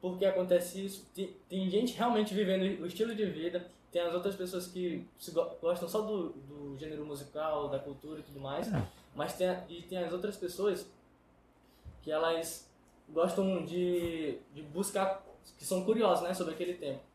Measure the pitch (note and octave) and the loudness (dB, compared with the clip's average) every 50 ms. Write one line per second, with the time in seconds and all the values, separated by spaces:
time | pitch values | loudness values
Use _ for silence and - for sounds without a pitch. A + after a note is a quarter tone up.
0 | - F#3 F3+ F#3 G3 G3 F#3+ F#3 F3+ F3+ F3+ F3 F3+ - - G3 G3 G3 G3 - | -2 -2 0 4 4 4 4 4 4 6 6 6 6 4 -4 -4 -4 -6 -6 -8
1 | - - - - G3 F3+ - - - - F3+ F#3+ F#3+ F#3 F3+ G#3 A#3+ B3 - - | -14 -14 -8 -8 -8 -8 -8 -14 -16 -6 -2 0 0 4 4 4 4 4 2 2
2 | A3+ A#3+ A#3 G#3+ G#3+ G#3 G3 G3 G#3+ F#3 F#3+ F#3+ F#3 G3 F#3+ - D#3+ F3 F3+ - | 2 4 4 4 4 2 4 2 4 4 4 4 4 2 0 0 -4 -6 0 0
3 | A3 A#3 A3+ G#3 G#3+ F#3 D3+ D#3 D#3+ E3+ F3 F3+ F3+ - - - - - - F3 | 0 0 2 0 0 0 0 -2 -2 -2 -2 -2 -6 -6 -16 -20 -20 -4 -2 0
4 | F3 E3+ E3 F3+ F3 G3+ F#3+ F#3 F#3 F3+ F#3+ F3+ F3+ - - F#3 F3+ F3 D#3+ - | 0 2 0 0 0 0 -2 -2 -6 -4 -4 -6 -6 -6 -6 -2 -2 -2 -2 -4
5 | F3 - - - - - D#3+ D#3+ - - - - - E3 F3+ F3+ F3 E3+ F#3 G#3+ | -6 -10 -16 -14 -14 -4 0 0 0 0 0 -2 0 0 0 2 0 -2 0 0
6 | G#3+ G3+ G#3+ G3+ E3+ - - - C#3 C#3 C#3+ D3 C#3+ C#3+ C#3 C3+ D3+ D#3 D#3 D3+ | 0 0 0 -2 -2 -4 -6 -10 -14 -14 -14 -12 -10 -10 -10 -8 -8 -8 -8 -8
7 | D3+ D3+ D3 C#3 C#3 - - D3+ D#3 D3+ D3+ D3 D3 C#3 C#3 C3+ - - C#3 C3+ | -8 -8 -8 -8 -10 -10 -6 -4 -2 0 0 0 0 0 -2 -2 -4 -4 -10 -10
8 | - D3 D#3 D#3 D3 - C#3+ C#3 C#3 C3+ C#3 D3+ F3 A3+ G#3 D3 G2+ F2 - - | -10 -12 -10 -10 -12 -12 -14 -10 -8 -6 -4 -4 -2 0 0 0 0 0 -4 -16
9 | - - - - D3 C#3+ - - F#3 F#3 F#3 - - - E3+ E3+ - - F#3 F#3 | -20 -18 -6 -4 -4 -4 -2 0 2 2 2 0 -4 -10 -12 -14 -12 -8 -4 -4
10 | F3 E3 E3+ F3+ F3+ G#3 G#3 - - E3+ - - F#3+ G#3 F#3+ - - - - - | -2 -2 -2 -2 -2 -4 -4 -4 -6 -6 -4 0 2 2 2 0 -4 -12 -16 -20
11 | - - - _ _ _ _ - _ _ _ _ _ - - - - - - - | -20 -20 -20 _ _ _ _ -20 _ _ _ _ _ -20 -20 -20 -18 -18 -18 -12
12 | - D3+ D#3 D#3 D#3+ E3 E3 E3 E3 D#3+ - - - - _ _ - - - - | -6 0 2 4 4 4 4 2 0 -4 -6 -10 -12 -18 _ _ -20 -20 -20 -20
13 | - - D#3 D#3+ E3 F#3 F3+ - G3 F#3+ F#3+ F3 D#3 C#3+ E3 F3+ F3+ F3+ F3 F3 | -20 -6 2 4 4 4 4 4 2 2 2 0 -2 -2 0 0 2 4 2 2
14 | E3+ E3+ E3 D#3+ D#3+ D3 B2 - - - - D3 D#3 D3 D3 E3+ G3+ - - G3 | 2 0 -2 -2 -2 -2 -4 -4 -8 -16 -14 -14 -14 -8 -2 -2 -2 0 2 2
15 | F#3+ F#3+ G3 - - - - - - - - - - - F#3+ F3+ F#3 F#3 A3 A3+ | 2 2 0 -2 -6 -16 -20 -20 -20 -20 -20 -12 -4 0 0 0 4 4 4 6
16 | A3 G3 F3 E3 E3 F3 F#3 - F3+ D#3+ D#3+ - F3 F3 F3+ - - C#3 C3 - | 6 6 6 6 4 0 0 0 0 -2 -2 -2 -2 -4 -4 -4 -4 -4 -4 -6
17 | - - _ | -8 -16 _